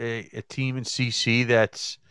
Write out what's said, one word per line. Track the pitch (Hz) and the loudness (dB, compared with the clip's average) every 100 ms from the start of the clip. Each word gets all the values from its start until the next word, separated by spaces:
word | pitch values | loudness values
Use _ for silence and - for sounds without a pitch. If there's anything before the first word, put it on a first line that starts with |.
a, | 117 113 - | -6 -6 -8
a | 117 | -12
team | - - 131 131 | -10 -4 -4 -4
in | |
C | 117 - 123 | -6 -2 -2
C | - - 117 | 0 2 2
that's, | 120 117 107 - - - _ | 6 4 4 0 -12 -12 _